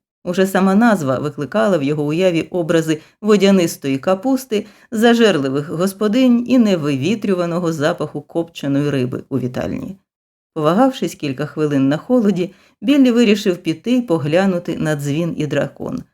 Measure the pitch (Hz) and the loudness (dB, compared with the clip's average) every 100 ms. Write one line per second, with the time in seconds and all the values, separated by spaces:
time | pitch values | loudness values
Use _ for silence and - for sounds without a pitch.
0 | _ _ - 180 190 190 190 196 240 202 | _ _ -6 0 0 2 2 4 4 2
1 | 135 127 147 147 143 208 220 175 139 151 | 0 -2 -4 -6 -6 -2 0 0 0 -2
2 | 147 160 185 165 - 180 165 165 160 156 | -2 0 0 0 -2 -4 0 0 0 -4
3 | - _ 208 208 196 196 170 - 139 135 | -6 _ 0 2 4 4 2 -2 -4 -4
4 | 160 190 262 262 - 202 - _ - 220 | 0 -2 0 -2 -2 -6 -6 _ -10 0
5 | 233 233 220 165 135 135 151 165 190 190 | 4 6 4 2 0 -4 -4 -2 -4 -2
6 | 214 233 254 240 240 254 214 180 147 135 | -2 2 4 2 2 2 4 2 0 -2
7 | 151 220 202 180 170 165 170 160 151 175 | -2 -2 -2 -2 -2 -2 -2 0 -2 -2
8 | 156 151 - 170 165 - 143 139 147 143 | -6 -8 -8 -6 -6 -6 -4 -2 0 -2
9 | 127 - - 135 123 127 87 - - 196 | -2 -6 -6 -6 -4 -6 -6 -6 -10 -14
10 | _ _ _ _ _ 165 151 180 262 262 | _ _ _ _ _ -4 0 4 2 0
11 | 175 - 147 131 147 - 151 143 135 151 | -6 -6 -8 -6 -8 -4 -2 2 0 0
12 | - 254 202 180 180 - _ _ 208 285 | 0 2 2 0 -2 -8 _ _ 0 4
13 | 254 233 226 202 208 175 - 160 226 254 | 4 4 4 2 0 -2 -4 -6 -2 -2
14 | 240 165 147 165 196 175 175 160 156 151 | 0 -2 0 2 2 0 -4 -4 -2 -2
15 | 143 143 170 - 147 143 143 - - - | -2 -2 -4 -4 -4 -2 -4 -6 -10 -10
16 | - | -12